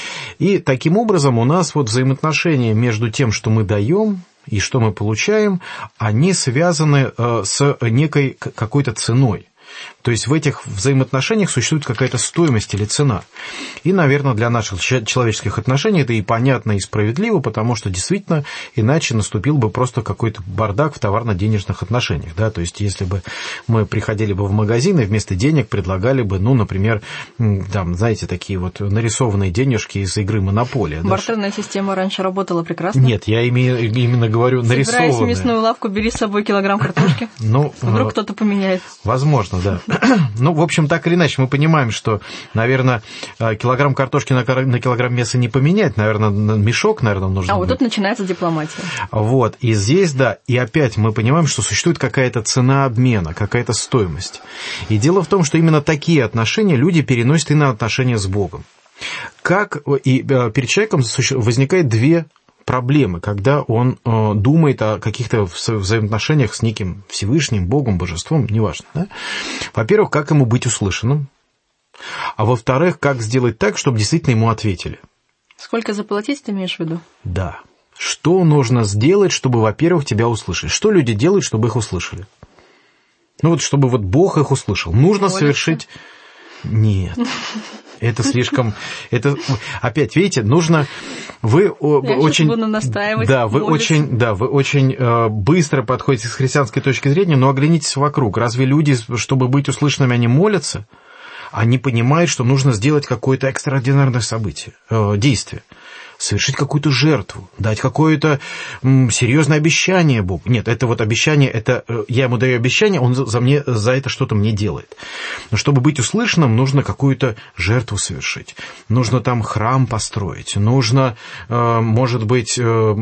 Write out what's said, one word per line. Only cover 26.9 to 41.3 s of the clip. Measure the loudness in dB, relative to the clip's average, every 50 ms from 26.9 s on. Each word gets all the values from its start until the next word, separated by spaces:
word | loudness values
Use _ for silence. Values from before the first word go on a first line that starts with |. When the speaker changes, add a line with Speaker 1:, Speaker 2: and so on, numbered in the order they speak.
| 0 -2 -4 -10 -16 -16 -16 -10 -4
Speaker 1:
м, | -2 0 0 0 0 -2
там, | -4 -4 -4 -2 -2 -2
знаете, | 0 0 0 0 -2 -4
такие | -6 -8 -8 -6 -6 -6 -4
вот | -4 -6 -6 -6
нарисованные | -4 -2 -2 0 0 -2 -2 0 0 0 0 0 0 0
денежки | 0 0 0 0 0 -2 -2 -4 -6 -6
из | -4 -4 -2
игры | -4 -2 -2 -2 0
«Монополия». | 0 0 0 0 -2 -2 -2 -4 -4 -4 -4 -4 -2
Да? | -2
Speaker 2:
Бартерная | -2 -2 -2 -4 -4 -4 -4 -4
система | -6 -6 -8 -8 -6 -6 -4 -4 -2
раньше | -2 -4 -4 -4 -4 -4
работала | -4 -2 -4 -4 -2 -2 -4 -2
прекрасно. | -4 -6 -6 -4 -2 2 2
Speaker 1:
Нет, | 2 2 2 0 -2
я | -2 0 0 0
име-, | 0 0 0 0 0 0 0 -2
именно | -2 0 0 0 0 2 2 0 2
говорю | 2 2 2 2 2 2 2
Speaker 2:
Собираясь | 2 2 2 0
в | 0 0
Speaker 1:
нарисованные. | 0 2 2 2 2 0 0 0
Speaker 2:
мясную | 0 0 0 0 0
лавку, | 0 0 -2 -2 -4 -4
бери | -4 -2 -2 -2
с | -2
собой | -2 -4 -2 -2 -2 -2
килограмм | 0 0 0 0 0 0 0
картошки. | -2 -2 0 2 2 2 2 0 -2 -8 -8
Speaker 1:
<clears throat> | -4
Ну, | 0 2 2 2 2 0 -2 -4
Speaker 2:
Вдруг | -2 0 2 2 2
Speaker 1:
э, | 0
Speaker 2:
кто-то | -2 -4 -4 -4 -2
поменяет. | -2 0 0 2 2 0 0 0 -2 -4 -10 -16 -6 -2
Speaker 1:
возможно, | -2 0 2 2 2 2 2 2 0 -2 -2
да. | 0 0 -2 -2 -4
<clears throat> | -2 -2 2 2 4 4 4 2 0 0 0
Ну, | 0 2 2
в | 2
общем, | 0 0 2 2 2
так | 2 0 0 0
или | 2 2
иначе, | 2 2 2